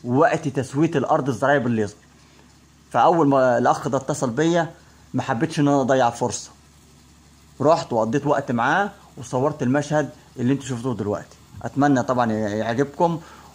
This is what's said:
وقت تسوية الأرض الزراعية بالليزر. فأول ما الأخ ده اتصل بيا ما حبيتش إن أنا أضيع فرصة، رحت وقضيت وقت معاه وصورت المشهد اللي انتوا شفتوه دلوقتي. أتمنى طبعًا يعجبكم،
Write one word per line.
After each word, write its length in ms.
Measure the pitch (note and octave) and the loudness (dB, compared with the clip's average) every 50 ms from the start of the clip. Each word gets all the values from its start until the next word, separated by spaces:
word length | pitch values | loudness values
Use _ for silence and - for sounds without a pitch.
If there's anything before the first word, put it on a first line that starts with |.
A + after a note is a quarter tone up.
| - | -4
وقت 440 | B2 B2 C#3 E3 - D#3+ D#3+ - C#3 | 0 2 4 4 4 2 0 -4 -4
تسوية 420 | - C#3 B2 - - C#3+ E3 D#3+ E3 | -4 -4 -4 -4 -2 0 0 2 0
الأرض 340 | C#3 A#2+ - D3+ D#3 B2+ C#3 | 0 0 0 0 0 0 -2
الزراعية 300 | B2 G2 C3 C3+ D3 C#3 | -2 0 2 2 2 2
بالليزر. 360 | A2+ A#2+ A#2 A2 G#2 G2+ - - _ - _ - - - - - - - - _ _ _ _ _ _ - | 2 0 0 -2 -2 -4 -6 -14 _ -20 _ -20 -20 -20 -20 -20 -20 -20 -20 _ _ _ _ _ _ -2
فأول 380 | - A#2+ A#2+ D#3+ F3 E3 D3+ C#3 | 2 4 4 4 4 4 4 4
ما 300 | C#3 C3+ C3 B2+ A#2+ A#2+ | 4 4 4 4 4 2
الأخ 300 | A#2+ C#3 D#3 - - C#3 | 2 2 0 0 -2 -4
ده 100 | B2+ C3 | -4 -2
اتصل 320 | C3+ - D3 - C#3+ B2 | -2 -4 -6 -4 -4 -4
بيا 400 | A#2 D3 D#3+ E3 E3+ E3+ D#3+ D#3+ - - - - - - - - - | -2 0 0 2 2 0 0 -2 -6 -16 -20 -20 -20 -20 -14 -8 -6
ما 80 | B2+ | -4
حبيتش 380 | - - C3 A2+ D#3+ D#3+ - D#3 | -4 -2 -2 -2 -2 -4 0 0
إن 80 | C#3+ C#3+ | 2 2
أنا 120 | C#3+ C#3 | 2 2
أضيع 300 | C3 A#2 C3+ C3 B2 A#2 | 2 2 2 4 2 2
فرصة، 400 | - - B2+ A#2 - - - - - - _ _ _ _ _ - - - _ _ - _ - - - _ - - - - | 0 -2 -4 -4 -4 -6 -12 -16 -20 -20 _ _ _ _ _ -20 -20 -20 _ _ -20 _ -20 -20 -20 _ -20 -16 -6 0
رحت 320 | C3 D3+ E3+ D#3+ D#3+ - | 2 4 4 2 0 -2
وقضيت 340 | B2+ A2 A2+ A2+ A#2+ C#3+ C#3 | -2 -2 0 0 -2 -2 0
وقت 260 | D3 C#3 C#3 C#3 - | 0 -2 -2 -2 -2
معاه 380 | B2 A#2 A#2 C3+ D#3+ F#3 G3+ G#3 - - - - - | -2 0 0 0 0 0 -2 -4 -8 -14 -20 -20 -18
وصورت 460 | - A#2+ - C#3 B2+ C3+ D3+ D3 D3+ | -18 -10 -6 -4 -2 -2 -2 -2 -2
المشهد 480 | C3+ B2 C3+ D3 C#3+ D3 D3+ D3+ C#3+ B2 - - - - - B2+ | -2 0 0 0 0 0 0 0 -2 -2 -6 -16 -20 -16 -8 -4
اللي 140 | A#2+ B2+ | 0 0
انتوا 140 | C#3 C3+ B2+ | 0 -2 -2
شفتوه 280 | B2 B2+ A#2 A#2 C3 A#2+ | -8 -8 -6 -4 -4 -4
دلوقتي. 420 | G2 G#2 G#2 G2+ D2 C#2+ - - - - - - - | -4 -2 -4 -4 -4 -6 -12 -20 -20 -20 -20 -16 -12
أتمنى 400 | - B2+ - C#3 C#3+ D3 C#3 B2 | -12 -8 -2 0 2 2 2 2
طبعًا 300 | A#2 - B2+ B2 A#2+ A2+ | 2 0 0 0 0 0
يعجبكم، 880 | A2 G#2+ A2 G2+ G#2 A2 A2 A2+ A#2 B2 C#3+ C#3 - - F3 E3+ E3 D#3+ - - - - - - | 0 -2 -2 -2 -2 -4 -4 -2 -2 -2 -2 -2 -2 0 0 0 0 -4 -8 -14 -20 -20 -20 -20